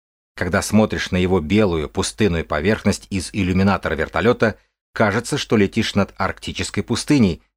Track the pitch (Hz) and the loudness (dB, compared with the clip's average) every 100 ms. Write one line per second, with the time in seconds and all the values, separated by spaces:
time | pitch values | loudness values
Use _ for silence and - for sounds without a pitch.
0 | _ _ _ - 90 95 - 107 107 85 | _ _ _ -8 -2 -2 2 2 2 0
1 | - 90 90 92 76 104 104 82 71 - | -2 0 2 2 2 2 2 0 -4 -4
2 | - - 104 82 - 76 90 107 104 92 | -4 0 0 0 -2 -2 0 0 0 -2
3 | - 98 - 110 92 95 98 92 85 78 | -4 -8 -6 -4 0 2 2 2 -2 -4
4 | 76 82 107 - 113 - _ _ _ - | -2 0 0 2 0 -2 _ _ _ 0
5 | 107 110 - 143 - 113 98 113 104 101 | 0 0 -4 -6 0 2 2 0 -2 -2
6 | 95 - 95 - - - 90 104 - 117 | -2 -4 -6 -6 -10 -8 -6 -6 -4 -6
7 | - 147 98 80 _ | 0 2 2 0 _